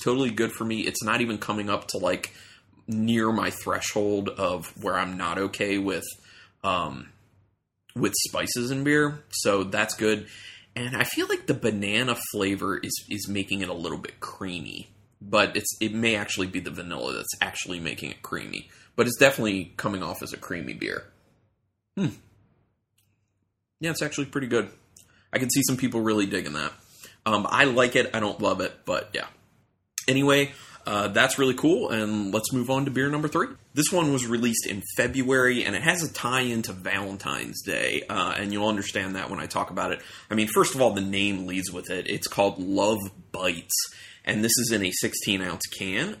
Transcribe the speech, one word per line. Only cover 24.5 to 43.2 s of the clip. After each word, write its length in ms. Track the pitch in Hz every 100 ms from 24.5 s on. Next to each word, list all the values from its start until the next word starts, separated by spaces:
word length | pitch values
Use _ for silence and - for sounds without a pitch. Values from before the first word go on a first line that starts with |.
| 117 101 - _ - - _ _
I 60 | 110
can 120 | 127
see 120 | 139 131
some 100 | 127
people 240 | 123 113
really 260 | 110 107 98
digging 280 | 95 78
that. 180 | 73 76 - - - - -
Um, 220 | 110 104 101
I 160 | 123
like 300 | 139 123 123
it. 220 | 127 123 113
I 40 |
don't 200 | 104 98
love 200 | 101 95
it, 120 | 92 -
but 260 | - 90 -
yeah. 140 | - - - _ _ _ _ _ - -
Anyway, 440 | 135 139 139 139 - - -
uh, 220 | - 104 101
that's 300 | 107 131 -
really 160 | 131
cool, 360 | 127 151 214 -
and 440 | 110 107 107 98
let's 180 | 107 -
move 160 | 131 120
on 180 | 135 139
to 40 |
beer 180 | 127 143
number 200 | 147 151
three. 180 | 165 247 - _
This 180 | 139 151
one 200 | 180 156
was 140 | 135 120
released 400 | 117 120 113 -
in 160 | 101 - -
February, 680 | 123 131 127 131 127 123
and 120 | 85 95
it 60 |
has 200 | 160 175
a 100 | 160
tie-in 500 | - 120 127 123 113
to 100 | 110
Valentine's 880 | 92 95 98 98 95 - 69 60 -
Day, 400 | 95 67 62 60 -
uh, 240 | 101 90 -
and 160 | 101
you'll 160 | 101 107
understand 460 | 104 101 104 95
that 160 | 95 -
when 80 | 87
I 80 | 76
talk 240 | 95 -
about 220 | 92 92
it. 80 | - - - -
I 60 |
mean, 140 | 107 107
first 260 | 196 175
of 80 | 135
all, 100 | 120
the 80 | 98
name 460 | 98 98 101 98 92
leads 240 | 92 92
with 200 | 90 92
it. 180 | 92 -
It's 180 | - -
called 320 | - 101 95
Love 400 | 92 98 104 110 98 -